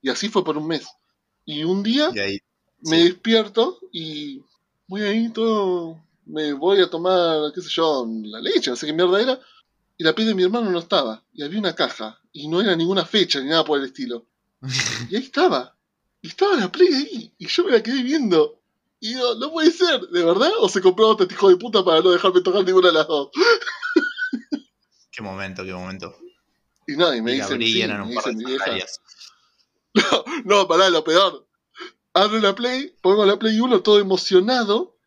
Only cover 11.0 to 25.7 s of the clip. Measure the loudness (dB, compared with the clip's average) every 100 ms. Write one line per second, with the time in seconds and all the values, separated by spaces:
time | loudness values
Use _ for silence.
11 | 0 -6 _ -12 -8 -4 -4 -2 -4 -4
12 | -12 -14 _ -14 -4 0 0 0 0 -2
13 | 0 -2 0 -2 -2 0 0 -2 -4 -10
14 | -10 -10 _ _ _ _ -10 -6 -6 -8
15 | -8 -8 -6 0 0 0 -6 _ _ _
16 | _ _ -18 -4 0 0 -2 2 4 4
17 | -2 -10 -14 _ -8 -4 2 2 0 -4
18 | -2 -2 2 2 2 -2 _ _ _ _
19 | -10 -4 -4 -4 -6 0 0 2 0 0
20 | -2 0 2 2 2 2 0 4 2 4
21 | 4 4 0 2 6 6 4 0 4 4
22 | 4 4 4 2 2 0 2 4 4 4
23 | 2 -2 -4 0 2 2 0 -10 -2 -2
24 | -2 -6 -8 -8 -10 -12 _ _ _ _
25 | _ -12 -10 -8 -10 -10 -10